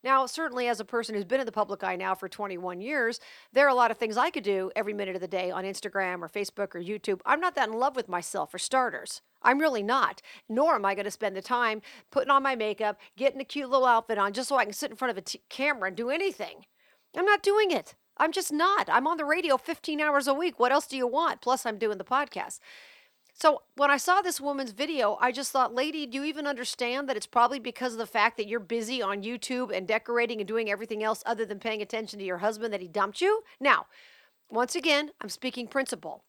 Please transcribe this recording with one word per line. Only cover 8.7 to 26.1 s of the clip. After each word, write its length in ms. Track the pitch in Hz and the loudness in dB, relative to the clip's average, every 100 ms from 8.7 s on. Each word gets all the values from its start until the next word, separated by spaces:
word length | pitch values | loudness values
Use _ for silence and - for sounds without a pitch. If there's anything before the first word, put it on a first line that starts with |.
| 262 247 - - - _ _ | 0 0 -4 -10 -14 _ _
I'm 180 | - 269 | 4 4
really 240 | 311 240 | 2 0
not. 380 | 202 262 170 - - - - | 0 2 2 -2 -18 -20 -4
Nor 280 | 226 311 | 2 4
am 100 | 254 | 4
I 100 | 196 | 2
gonna 160 | 196 202 | 0 -4
spend 240 | - 214 | -4 -4
the 60 | 196 | -4
time 400 | - 240 233 214 - - _ | -2 0 0 -2 -10 -20 _
putting 180 | 277 262 | -2 4
on 120 | 277 | 4
my 120 | 269 | 4
makeup, 440 | 247 214 208 214 - - - | 0 -2 0 -2 -4 -16 -2
getting 240 | 269 269 | -2 0
a 40 | |
cute 240 | 269 285 262 | -8 -6 0
little 180 | 262 254 | 4 6
outfit 300 | 226 226 208 | 4 2 0
on 140 | 202 | 0
just 160 | 202 247 | 0 0
so 100 | 269 | 2
I 80 | |
can 80 | 208 | 2
sit 180 | 202 294 | -2 -8
in 60 | 220 | -4
front 140 | 247 | -4
of 60 | 190 | -4
a 40 | |
t-, 200 | - - _ | -8 -12 _
camera 380 | - 285 262 190 | -2 -2 0 -4
and 100 | 180 | -4
do 120 | 240 | -4
anything. 560 | 311 392 - - 80 _ _ _ _ _ - | 0 -2 -4 -10 -12 _ _ _ _ _ 0
I'm 80 | |
not 160 | 381 403 | 4 4
doing 300 | 403 415 403 | 4 4 4
it. 240 | 254 - - _ - | 0 -4 -20 _ 0
I'm 160 | 311 | 0
just 180 | 381 - | 0 -2
not. 380 | 294 359 403 - | 2 4 4 4
I'm 180 | 233 285 | 2 2
on 100 | 330 | -2
the 80 | |
radio 320 | 294 330 330 262 | 0 0 4 2
fifteen 440 | - 320 - 302 | 2 -8 -6 0
hours 260 | 302 285 269 | 2 2 2
a 60 | |
week. 260 | 277 349 - | 0 0 2
What 120 | 370 | 4
else 140 | 277 | 4
do 120 | - 262 | 0 -4
you 100 | 247 | 0
want? 340 | 269 330 - | 2 0 -2
Plus, 240 | 247 254 | 0 0
I'm 120 | 240 208 | 0 -2
doing 200 | 220 202 | -2 -2
the 60 | |
podcast. 560 | 196 262 285 190 180 - - - - - _ _ _ - | 0 0 0 -6 -10 -12 -18 -20 -20 -20 _ _ _ 4
So 260 | 320 285 _ | 4 4 _
when 160 | - 285 | 2 4
I 60 | 285 | 4
saw 240 | - 370 | 4 4
this 180 | 359 - | 2 -4
woman's 320 | 285 277 254 | -4 -2 -4
video, 460 | 202 311 302 214 - | -4 -2 2 0 2
I 140 | 247 | 0
just 180 | 240 262 | 0 -2
thought, 220 | 269 247 | 0 2
"Lady, 320 | 240 302 311 | 0 -2 -4
do 120 | 277 | -6